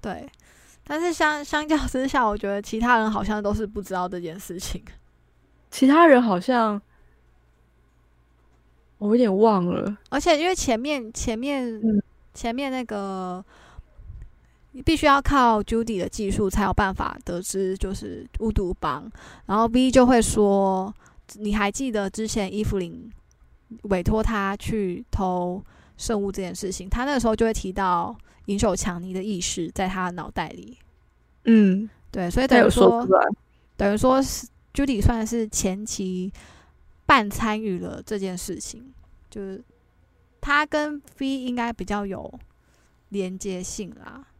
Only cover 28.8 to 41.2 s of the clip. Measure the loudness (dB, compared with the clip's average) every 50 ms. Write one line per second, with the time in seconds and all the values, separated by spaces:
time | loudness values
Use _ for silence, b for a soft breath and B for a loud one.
28.8 | -4 -6 -6 -6 -10 -8 -8 -8 -6 -6 -6 -6 -4 -6 -4 -4 -6 -6 -4 -4
29.8 | -4 -4 -2 -4 -4 -6 -6 -8 -12 -10 -8 -8 -8 -8 -10 -16 -18 -20 -20 _
30.8 | -20 _ _ _ _ _ _ _ _ _ _ _ _ 6 6 8 8 6 4 2
31.8 | -2 -6 -12 _ _ -12 -8 -6 -6 -2 0 2 4 6 8 8 8 8 6 8
32.8 | 8 8 8 6 2 4 4 6 6 4 0 _ _ _ _ _ _ _ _ _
33.8 | 0 0 0 4 4 4 4 4 2 0 -4 -8 -10 -14 _ _ _ _ _ -2
34.8 | 0 0 0 2 2 2 2 2 -2 -2 -2 -2 -4 -2 -4 -2 -2 -2 -4 -4
35.8 | -8 -10 -8 -6 -6 -6 -4 -4 -6 -8 b b b b b b b b b b
36.8 | _ _ -20 _ _ 4 4 4 4 2 -2 -2 -2 -2 -2 -2 -2 -4 -4 -4
37.8 | -6 -8 -10 -12 -10 -8 -6 -6 -4 -6 -6 -8 -8 -10 -10 -10 -10 -14 -14 -16
38.8 | -20 -20 -20 -20 -20 _ -20 _ _ _ -14 -12 -12 -12 -12 -14 -16 _ _ _
39.8 | _ _ _ _ _ _ _ _ _ _ _ _ -4 0 0 0 0 0 -2 -2
40.8 | -2 -2 -6 -8 -12 -16 _ _